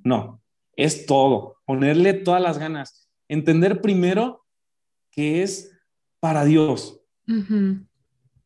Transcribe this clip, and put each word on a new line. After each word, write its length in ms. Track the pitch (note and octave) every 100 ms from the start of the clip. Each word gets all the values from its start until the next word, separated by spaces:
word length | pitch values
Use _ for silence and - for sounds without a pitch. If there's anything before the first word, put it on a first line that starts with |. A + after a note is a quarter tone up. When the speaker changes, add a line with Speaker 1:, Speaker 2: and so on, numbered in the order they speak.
Speaker 1:
No, 380 | B2 A#2 G#2+ - _ _ _ -
es 320 | D3+ D#3 -
todo, 480 | C#3 C3+ A2+ - - -
ponerle 480 | C3 C#3 D#3 F#3
todas 280 | F#3+ F3+ F3+
las 160 | F3+ D3+
ganas. 500 | D#3 D#3 C3+ - _ _ -
Entender 540 | D3+ D3+ D#3+ F#3 F#3+
primero 640 | G#3+ F#3+ F3 F#3+ B3 - _ _ _ _ _ _ _
que 320 | - D3+ D#3+
es 300 | F#3+ - - _ _ _ _ _
para 260 | D#3+ D#3 D3
Dios. 560 | D#3 D3+ B2+ - - _ _ -
Speaker 2:
Ujú. 520 | A3+ F#3+ G#3 G3 F#3+ - _ _ _ _ _